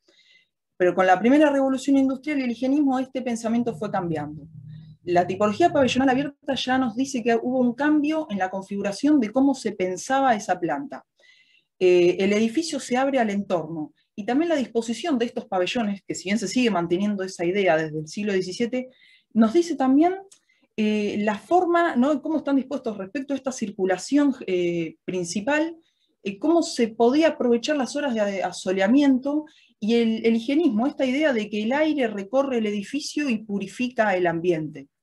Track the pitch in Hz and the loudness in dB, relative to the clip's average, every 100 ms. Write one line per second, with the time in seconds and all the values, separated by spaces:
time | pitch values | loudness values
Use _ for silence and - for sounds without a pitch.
0 | _ _ _ _ _ _ _ - 180 175 | _ _ _ _ _ _ _ 0 0 4
1 | 185 180 220 294 302 277 269 262 285 269 | 4 4 4 4 4 4 0 0 2 2
2 | 269 262 302 285 247 226 262 285 277 262 | 2 -2 -4 -4 -4 -4 0 2 2 0
3 | 262 262 247 226 226 233 233 226 208 202 | -4 -6 -6 -4 -2 -2 -2 -4 -4 -4
4 | 175 156 151 151 - - - - - - | -4 -4 -6 -12 -18 -20 -18 -18 -20 -14
5 | - 175 175 190 208 208 339 311 254 254 | 0 2 2 0 0 4 2 4 2 2
6 | 269 254 294 - - 254 254 262 254 220 | 2 2 -2 -8 -6 -4 -2 0 0 -2
7 | 269 247 226 226 254 254 240 233 294 302 | -4 -2 0 0 0 0 0 0 2 2
8 | 294 311 311 202 185 190 190 202 202 196 | 2 -2 -4 -4 -4 -6 -8 -6 -4 0
9 | 285 302 208 254 277 269 214 202 185 185 | 2 4 4 2 2 2 -4 -2 -4 -4
10 | - 269 262 214 202 175 165 143 - 123 | -2 2 2 2 0 -2 -2 -4 -6 -12
11 | _ _ _ _ _ _ _ - 180 180 | _ _ _ _ _ _ _ 0 4 6
12 | 175 180 196 208 226 311 330 277 - 247 | 4 2 2 2 0 -2 -4 -6 -2 0
13 | 277 269 220 202 196 180 156 165 151 _ | 0 0 0 -2 -2 -4 -4 -8 -10 _
14 | _ - 202 262 339 311 226 233 226 226 | _ -12 -2 0 2 0 0 -4 -4 -4
15 | 349 254 240 240 - 190 180 247 214 196 | -2 -2 -2 -6 -4 -2 0 -2 -2 -4
16 | - 151 185 214 190 254 240 180 170 175 | -8 -8 -2 -2 0 0 2 2 0 0
17 | 208 196 185 - 175 202 185 160 156 151 | 0 -2 -6 -4 -2 2 2 2 0 -6
18 | 156 - 208 185 180 180 233 254 254 _ | -8 -6 -2 -2 -2 -4 -4 -4 -8 _
19 | _ _ _ 220 220 339 339 277 262 277 | _ _ _ 2 4 4 0 0 4 4
20 | 339 381 392 _ _ _ _ - 214 214 | 4 2 -10 _ _ _ _ -2 0 0
21 | 208 208 208 208 - 349 359 339 339 240 | -2 -2 -2 -4 2 2 4 2 2 2
22 | 269 285 311 320 277 277 269 277 233 202 | 2 0 -2 -4 0 -2 -2 -6 -6 -8
23 | 190 285 269 269 269 247 202 - 185 180 | -8 -8 -6 -6 -6 -6 -8 -2 0 0
24 | - 285 285 254 - 180 175 170 160 - | 0 2 2 0 -2 -2 0 -2 -4 -8
25 | - 180 170 208 208 302 330 330 _ _ | -8 -6 -4 -4 -2 0 -2 -6 _ _
26 | _ _ 202 196 311 339 320 - 226 226 | _ _ -12 -4 2 2 2 -2 -2 2
27 | 233 294 320 302 240 233 233 294 233 285 | 2 4 2 2 0 0 0 -2 -2 -4
28 | 285 220 202 196 180 - 190 190 196 269 | -4 -2 -2 -2 -6 -6 -4 0 4 4
29 | 285 254 277 302 302 _ _ - 208 233 | 4 2 0 -4 -6 _ _ -8 0 2
30 | 226 220 226 226 226 285 330 208 269 - | 2 2 2 0 0 2 2 2 -2 -2
31 | 262 269 311 233 208 208 220 277 311 294 | -2 2 2 0 -2 -4 -2 0 0 0
32 | 233 202 196 262 277 240 214 208 196 277 | -2 -4 -2 0 0 0 -2 -4 -6 -8
33 | - 302 294 220 - 202 202 - 247 240 | -6 -4 -2 -4 -4 -6 -6 -6 -6 0
34 | 214 185 175 165 175 160 156 143 139 _ | 0 2 0 0 0 -2 -4 -12 -18 _